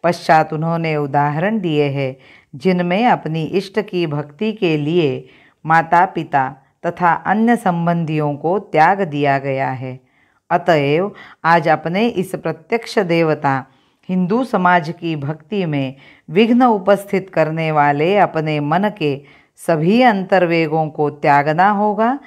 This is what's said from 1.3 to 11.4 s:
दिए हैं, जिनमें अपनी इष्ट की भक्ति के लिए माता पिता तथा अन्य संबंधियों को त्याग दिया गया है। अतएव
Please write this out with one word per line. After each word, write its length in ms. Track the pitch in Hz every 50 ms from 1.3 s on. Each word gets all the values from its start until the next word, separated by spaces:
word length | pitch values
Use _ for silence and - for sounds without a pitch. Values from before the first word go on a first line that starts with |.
| 147 156 170 202 220 226
दिए 260 | 180 170 151 147 147
हैं, 300 | 143 139 143 139 131 131 - _ - - - _ _ -
जिनमें 500 | 135 - 190 185 180 175 175 175 196 233
अपनी 380 | 247 190 151 - 160 156 160 160
इष्ट 360 | - - 190 190 - - 220
की 280 | 208 208 - 180 170 160
भक्ति 460 | 151 147 147 147 - - 214 220 214
के 240 | 220 208 170 156 147
लिए 500 | 143 147 165 180 160 139 127 131 - - - _ _ _ _ _ _
माता 400 | 156 165 165 160 160 175 170 175
पिता 500 | 170 - 170 160 160 - 139 131 131 139 - _ _ _ _ -
तथा 280 | 170 170 - 180 170 160
अन्य 420 | - - 165 190 214 226 233 240
संबंधियों 800 | 226 - 190 175 170 170 175 170 170 170 151 160 151 151 147 147
को 240 | 135 - 160 180 208
त्याग 420 | 196 - - 156 156 170 196 196
दिया 380 | 202 165 143 147 143 143 139 139
गया 320 | 131 139 135 135 135 135
है। 280 | 131 123 131 131 127 127 _ _ _ _ _ _ _ _ _ _
अतएव 600 | 165 175 - - 170 151 143 139 147 160 185 208 202 - - - - _